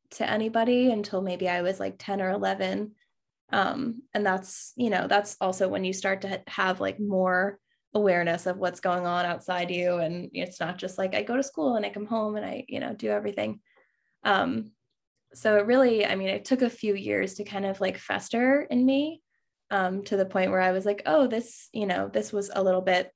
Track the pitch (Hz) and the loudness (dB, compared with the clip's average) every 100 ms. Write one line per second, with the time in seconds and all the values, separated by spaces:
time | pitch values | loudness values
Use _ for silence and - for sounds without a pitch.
0 | _ - - 214 220 226 226 247 254 220 | _ -6 -2 0 0 2 4 4 4 2
1 | 202 190 190 180 185 180 175 190 196 190 | 0 -2 -2 -2 -2 0 0 -2 -4 -8
2 | - 196 185 202 196 196 190 196 214 - | -6 -2 -2 0 -2 -2 -2 -2 -6 -10
3 | _ _ _ _ _ 202 190 - - 226 | _ _ _ _ _ 0 0 0 -4 -6
4 | - 214 202 185 190 - - - 240 185 | -6 -2 2 0 -2 -12 -10 -2 0 2
5 | 190 202 208 - 190 185 190 196 185 185 | 2 2 0 -2 -2 0 0 0 -2 -2
6 | 196 190 196 190 - - 190 185 190 196 | -2 -2 -4 -8 -8 -2 0 0 -2 -2
7 | 208 185 185 180 196 202 _ _ _ 208 | 0 2 4 2 0 -2 _ _ _ 2
8 | 202 175 170 170 185 185 180 175 190 180 | 4 4 2 0 -2 -2 -2 -2 0 0
9 | 175 175 175 175 - 180 175 180 175 175 | 0 -2 -2 -4 -4 -4 -2 -2 0 0
10 | 160 175 175 180 180 - 165 185 185 - | -2 -4 -8 -8 -8 -6 -6 -6 -8 -4
11 | 190 202 208 240 269 - 294 226 202 202 | -2 -2 -2 -2 -2 -2 -2 0 -2 -6
12 | 208 226 214 214 196 196 - - - 214 | -6 -4 -2 -4 -6 -8 -8 -8 -6 -6
13 | 220 208 - - 107 - _ _ _ _ | -4 -2 -4 -4 -4 -6 _ _ _ _
14 | _ _ - 196 165 226 214 _ _ _ | _ _ 0 2 2 -2 -6 _ _ _
15 | _ _ _ - 220 208 208 247 254 220 | _ _ _ -4 4 4 6 6 6 4
16 | 202 190 190 202 - 254 240 - 214 196 | 2 0 -2 -2 0 2 2 0 -2 0
17 | 202 202 190 190 208 202 196 196 190 190 | 0 0 0 -4 -8 -4 -4 -2 -2 -2
18 | - 202 - 233 254 285 - 247 254 269 | -4 -4 -2 0 4 4 2 2 4 4
19 | 302 320 _ _ _ _ - 202 185 190 | 0 -6 _ _ _ _ -4 0 0 -2
20 | 202 196 190 190 185 185 185 185 202 202 | -2 0 2 2 2 4 4 2 0 -2
21 | - 311 254 226 233 - - 220 202 180 | 4 4 4 2 -4 -10 -12 -4 -2 -2
22 | 196 214 214 208 196 - 190 185 185 180 | -2 -2 -2 -4 -4 0 2 2 2 2
23 | 185 | 0